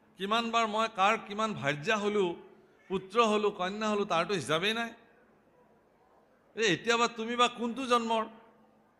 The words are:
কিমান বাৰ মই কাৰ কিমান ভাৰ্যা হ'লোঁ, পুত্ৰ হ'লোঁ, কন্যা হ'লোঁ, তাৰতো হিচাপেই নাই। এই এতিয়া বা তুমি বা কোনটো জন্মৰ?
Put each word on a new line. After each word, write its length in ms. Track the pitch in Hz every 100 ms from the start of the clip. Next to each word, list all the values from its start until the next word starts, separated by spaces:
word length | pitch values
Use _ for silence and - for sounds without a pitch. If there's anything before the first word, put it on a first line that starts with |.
| _ -
কিমান 340 | 196 226 233
বাৰ 160 | 226 226
মই 200 | 214 220 220
কাৰ 220 | 196 220 220
কিমান 260 | 202 220
ভাৰ্যা 420 | 175 139 147 165 220
হ'লোঁ, 380 | 208 208 175 170 - - - _ -
পুত্ৰ 300 | 185 190 233
হ'লোঁ, 280 | 226 214 208
কন্যা 360 | 185 180 208 214
হ'লোঁ, 160 | 208 202
তাৰতো 280 | 165 175
হিচাপেই 400 | 190 120 156 202
নাই। 200 | 226 233 - - _ _ _ _ _ _ _ _ _ _ _ _ _ _ -
এই 100 | 220
এতিয়া 320 | 160 226 233
বা 100 | 233
তুমি 280 | 233 220 240
বা 120 | 240
কোনটো 380 | 220 233 226 254
জন্মৰ? 400 | 240 226 226 214 - - - _ _ _ _